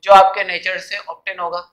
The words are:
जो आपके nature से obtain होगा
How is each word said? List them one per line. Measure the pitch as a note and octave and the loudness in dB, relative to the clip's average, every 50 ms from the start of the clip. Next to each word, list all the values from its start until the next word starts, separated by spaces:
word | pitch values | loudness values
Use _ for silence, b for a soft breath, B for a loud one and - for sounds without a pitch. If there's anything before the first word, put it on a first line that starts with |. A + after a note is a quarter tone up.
| - | 2
जो | F#3+ G3+ | 6 6
आपके | G3 F#3+ F#3+ - G#3 G3 | 6 6 4 2 -4 -6
nature | F#3 F3+ F3 - F#3 F#3 F3+ | -6 -6 -8 -6 -6 -8 -8
से | F3+ - G3+ G#3 | -10 -12 -14 -12
obtain | - - E3+ - - G3 F#3+ F#3 | -12 -14 -16 -14 -12 -12 -10 -8
होगा | F3 E3+ E3 F3 F3 _ | -8 -8 -8 -10 -12 _